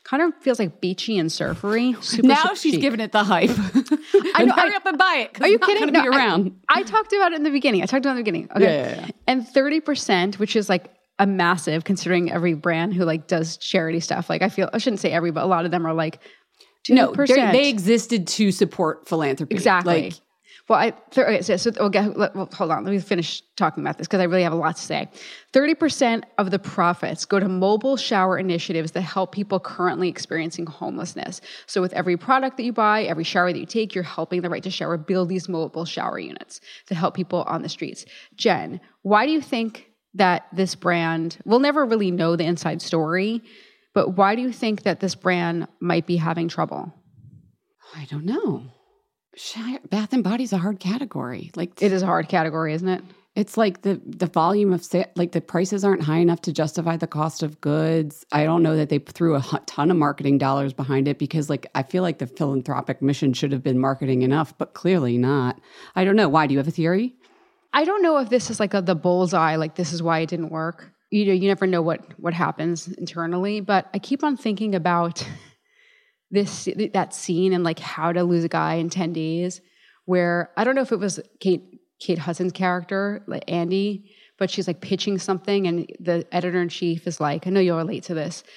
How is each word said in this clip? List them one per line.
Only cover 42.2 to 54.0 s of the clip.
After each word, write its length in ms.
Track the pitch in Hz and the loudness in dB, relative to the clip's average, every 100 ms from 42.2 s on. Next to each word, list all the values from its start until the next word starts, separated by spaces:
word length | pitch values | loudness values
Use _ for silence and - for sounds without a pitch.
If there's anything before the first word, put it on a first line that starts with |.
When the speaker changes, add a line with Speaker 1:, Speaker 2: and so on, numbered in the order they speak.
| 165 170 | 2 2
Speaker 1:
the 80 | |
inside 360 | 165 175 165 160 | 0 -2 -2 -6
story, 600 | - 165 156 175 202 233 - - - _ _ | -2 -2 0 0 -2 -4 -8 -20 -20 _ _
but 180 | - 175 185 | 0 0 4
why 200 | 196 226 | 2 2
do 60 | |
you 100 | 254 | -4
think 320 | 226 226 208 | -4 -4 -2
that 160 | 208 170 | -2 -2
this 160 | 190 - | -4 -4
brand 500 | 185 180 170 170 - _ | -2 0 0 -2 -6 _
might 260 | 175 165 160 | -2 0 0
be 100 | 175 | 0
having 300 | 160 165 165 | 0 -2 -4
trouble? 480 | - - 73 - - _ _ - - _ _ _ _ - | -4 -4 -6 -12 -16 _ _ -20 -20 _ _ _ _ -20
Speaker 2:
I 100 | 156 | -18
don't 200 | 143 147 | -10 -8
know. 420 | 165 285 415 139 127 - _ _ _ _ _ - | -4 -2 -2 -4 -8 -20 _ _ _ _ _ -18
Sh-, 420 | - 220 226 254 - | -14 -10 -8 -10 -4
Bath 240 | 202 214 | -2 0
and 120 | 262 | 0
Body's 280 | 180 226 254 | 2 0 0
a 60 | 196 | 0
hard 220 | 180 196 | 0 -2
category. 720 | 180 233 262 143 127 123 - - | -4 -4 -4 -6 -8 -8 -12 -8
Like, 240 | 175 - | -8 0
Speaker 1:
It 100 | 202 | 0
is 100 | 190 | 2
a 40 | 185 | 2
hard 220 | 170 165 | 0 0
category, 460 | 185 160 160 160 | 0 0 -2 -4
isn't 140 | 156 185 | -2 -2
it? 140 | 185 - - _ - | -4 -6 -20 _ -4
Speaker 2:
it's 200 | 208 - | -2 0
like 260 | 220 180 | 0 0
the, 180 | 196 190 | -2 -4